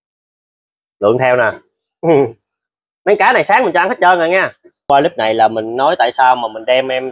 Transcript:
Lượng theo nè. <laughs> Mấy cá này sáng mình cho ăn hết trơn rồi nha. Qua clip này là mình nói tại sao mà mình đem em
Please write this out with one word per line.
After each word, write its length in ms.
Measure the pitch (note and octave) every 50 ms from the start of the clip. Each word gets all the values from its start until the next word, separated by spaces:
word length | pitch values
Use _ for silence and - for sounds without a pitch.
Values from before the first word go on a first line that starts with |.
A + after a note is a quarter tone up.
| _ _ _ _ _ _ _ _ _ _ _ _ _ _ _ _ _ _ _ -
Lượng 180 | G2+ G#2 A#2 B2+
theo 180 | C3 B2+ B2+ B2
nè. 140 | A#2 G#2+ - - _ _ _ _ _ _ _ _
<laughs> 240 | - E3 D#3+ C#3 C3+ A2+ - _ _ _ _ _ _ _ _ _ _ _ _ _ -
Mấy 100 | F#3 G#3
cá 180 | - F#3+ A3+ B3+
này 100 | A3 G#3
sáng 200 | - G3+ B3 B3+
mình 100 | F#3 E3+
cho 60 | F3
ăn 100 | F3 F#3+
hết 80 | B3 -
trơn 180 | F#3 F3 F#3 F3
rồi 100 | E3 E3
nha. 220 | F3+ F#3+ E3+ B2+ - _ _ _ _ _ _ -
Qua 140 | C#3 C#3
clip 160 | D3 E3 - -
này 160 | A2 A2 A2
là 140 | A2+ A2 A2
mình 280 | A2 A2 A2 A2+ A#2
nói 200 | B2+ C3+ D3+ F3+ -
tại 120 | A#2 B2
sao 240 | - - C3 B2+ B2+
mà 120 | B2 A#2 A2
mình 180 | A2 A2 A2
đem 220 | B2+ B2+ C3 C3 C3
em 240 | B2+ B2+ C3 C3